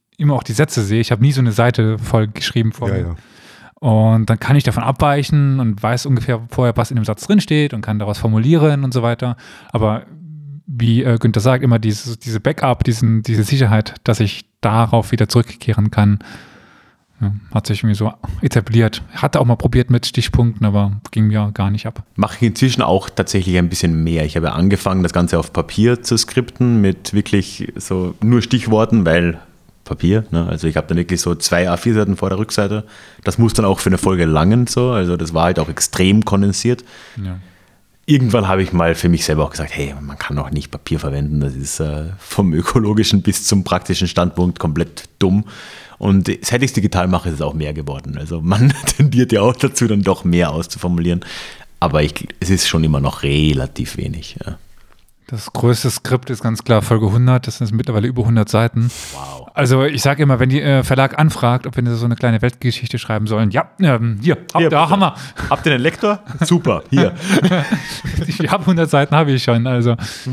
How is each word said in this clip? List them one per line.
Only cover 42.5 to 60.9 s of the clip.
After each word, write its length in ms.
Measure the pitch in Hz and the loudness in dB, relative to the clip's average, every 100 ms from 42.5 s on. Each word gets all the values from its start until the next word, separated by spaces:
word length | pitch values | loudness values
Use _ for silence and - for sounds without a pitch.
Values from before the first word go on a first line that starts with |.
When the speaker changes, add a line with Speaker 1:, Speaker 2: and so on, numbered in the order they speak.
Speaker 3:
ökologischen 720 | 78 - 127 104 107 104 98 | 0 0 0 2 2 2 2
bis 220 | 101 - | 0 -2
zum 200 | - 101 | 0 0
praktischen 440 | 92 92 - 87 90 | 0 -2 -2 -2 -2
Standpunkt 500 | - 87 - 90 - | 0 0 0 -2 -2
komplett 460 | 82 76 82 - - - | -2 -2 -4 -8 -16 -2
dumm. 260 | 95 101 - - - - - - | 2 2 -2 -10 -20 -20 -20 -4
Und 340 | 101 98 90 - | 2 2 2 -4
seit 200 | - 123 | -2 -2
ich's 120 | 135 | 0
digital 340 | 110 98 92 92 | 0 0 0 0
mache, 200 | 90 92 | 0 -2
ist 60 | 73 | -4
es 40 | |
auch 140 | 73 | -4
mehr 180 | 78 76 | -4 -6
geworden. 460 | 76 71 69 - 69 | -6 -8 -10 -10 -10
Also 240 | 80 82 | -8 -4
man 320 | 82 101 135 139 | 0 4 4 2
<laughs> 120 | - - | 0 2
tendiert 340 | 127 123 123 | 2 4 2
ja 80 | 107 | 4
auch 160 | 110 123 | 2 2
dazu, 300 | 139 - 117 | -2 0 0
dann 160 | 101 | 2
doch 200 | 98 92 | 2 0
mehr 260 | 87 87 82 | 2 2 2
auszuformulieren. 760 | 78 82 - 87 87 85 87 - - - - - - | -2 -6 -6 -4 -2 0 -2 -6 -14 -16 -18 -20 -4
Aber 220 | - 76 | 0 2
ich, 260 | 76 - - - | 0 -4 -12 -8
es 100 | 92 | -2
ist 180 | 92 - | 0 0
schon 160 | 82 | 0
immer 160 | 78 69 | 2 0
noch 220 | 67 - | -2 -2
relativ 760 | 71 73 76 67 65 - - - | -2 2 2 0 -4 -8 -10 -8
wenig, 400 | 67 69 - - | -8 -10 -12 -14
ja. 140 | - - - - - - _ _ - | -14 -14 -18 -20 -20 -20 _ _ -14
Speaker 1:
Das 240 | 113 - | -12 -10
größte 340 | - 123 113 127 | 0 2 2 -2
Skript 380 | - - 127 - | -4 -4 -4 -4
ist 140 | 113 | -6
ganz 220 | 117 110 | -4 -4
klar 180 | - 110 | 0 0
Folge 280 | - 110 107 | 2 2 2
hundert, 360 | 117 127 127 123 | 4 4 2 0
das 100 | - | -6
sind 160 | 113 | -4
mittlerweile 340 | 110 127 110 117 | -2 -2 -2 0
über 200 | 123 113 | 0 2
hundert 240 | 113 104 | 2 2
Seiten. 400 | 110 117 110 117 - - | 2 0 0 -2 -4 -12
Speaker 3:
Wow. 340 | - 135 131 - | -14 -14 -14 -8
Speaker 1:
Also 280 | - 127 131 | -2 2 4
ich 180 | 143 135 | 2 0
sag 160 | 139 143 | 0 2
immer, 200 | 143 123 | 2 4
wenn 120 | 131 | 2
die, 100 | 139 | 2
äh, 220 | 143 135 | 2 2
Verlag 340 | 127 | 2